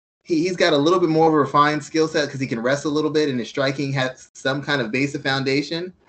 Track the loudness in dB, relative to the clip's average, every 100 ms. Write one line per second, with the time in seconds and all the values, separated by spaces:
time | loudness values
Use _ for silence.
0 | _ _ -2 0 0 0 2 4 4 4
1 | 4 4 4 4 2 2 2 2 -2 -2
2 | 0 0 -2 -2 -4 -2 0 0 0 -2
3 | 0 0 0 -2 -4 -2 -2 -2 -2 -2
4 | -2 -6 -18 -8 -4 -2 -2 -2 -2 -2
5 | -2 -4 -4 -2 0 -2 -2 -6 -8 -12